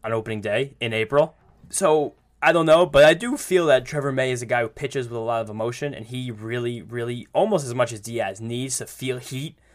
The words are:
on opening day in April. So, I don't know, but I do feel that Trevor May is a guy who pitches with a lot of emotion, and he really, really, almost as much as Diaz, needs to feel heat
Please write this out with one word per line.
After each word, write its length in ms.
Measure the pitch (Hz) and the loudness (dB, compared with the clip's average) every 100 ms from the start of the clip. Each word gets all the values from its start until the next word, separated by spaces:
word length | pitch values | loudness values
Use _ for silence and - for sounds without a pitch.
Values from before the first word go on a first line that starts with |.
on 100 | 113 | -4
opening 280 | 113 110 110 | -4 -4 -6
day 340 | 104 104 135 - | -2 -2 -2 -4
in 120 | 117 | -4
April. 440 | 110 110 143 156 - _ _ - | -2 0 2 2 -2 _ _ -10
So, 440 | - 190 156 147 - _ _ | -2 2 2 2 -6 _ _
I 100 | 151 | 2
don't 140 | 170 160 | 4 6
know, 200 | 160 175 | 6 6
but 180 | 143 | 8
I 100 | 151 | 8
do 220 | 165 240 277 | 8 0 -4
feel 300 | - 185 165 | 0 2 4
that 180 | 131 | 4
Trevor 280 | - 151 139 | 2 -4 -2
May 180 | 131 131 | 0 0
is 100 | 123 | -2
a 40 | 117 | -2
guy 160 | 120 | -2
who 60 | 120 | -2
pitches 400 | - 139 139 120 | -4 -6 -6 -6
with 80 | 117 | -4
a 40 | |
lot 220 | 113 117 | -2 -2
of 80 | 110 | -4
emotion, 440 | 107 113 120 147 | -4 -6 -4 -8
and 120 | 120 110 | -8 -10
he 240 | 127 127 | -10 -8
really, 520 | 107 110 123 120 120 | -10 -8 -4 -4 -6
really, 460 | 110 120 117 123 - | -10 -8 -6 -8 -6
almost 320 | - 202 202 135 | -2 0 0 -2
as 80 | |
much 180 | 120 120 | -2 -2
as 80 | 117 | -2
Diaz, 400 | 98 117 101 98 | -8 -4 -4 -6
needs 380 | 113 120 131 127 | -6 -6 -4 -6
to 80 | 117 | -8
feel 320 | - 131 127 | -8 -8 -8
heat 380 | 123 131 151 - _ | -8 -10 -10 -14 _